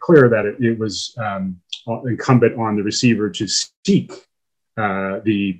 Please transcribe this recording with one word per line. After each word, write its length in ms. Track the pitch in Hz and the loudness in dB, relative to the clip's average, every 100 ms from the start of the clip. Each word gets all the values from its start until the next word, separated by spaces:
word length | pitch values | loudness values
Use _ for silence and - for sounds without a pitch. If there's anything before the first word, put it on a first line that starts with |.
clear 280 | - 156 123 | 4 6 8
that 160 | 110 104 | 4 0
it, 100 | - | 0
it 180 | 117 110 | 0 0
was, 360 | 110 90 - 123 | -4 -6 -10 -8
um, 420 | 107 98 95 90 _ - - 113 | -8 -6 -6 -8 _ -16 -10 -8
incumbent 540 | 127 104 - 120 117 117 | -4 -4 2 4 4 0
on 180 | 110 104 | -2 -2
the 60 | |
receiver 480 | 101 - 127 104 104 | -4 0 0 2 -2
to 160 | 90 101 - - _ - | -4 -6 -4 -6 _ 0
seek, 260 | 185 - - _ _ _ _ _ - | 0 0 -12 _ _ _ _ _ -6
uh, 440 | 104 95 95 95 | -4 -2 -4 -4
the 300 | 104 101 98 | -2 0 -2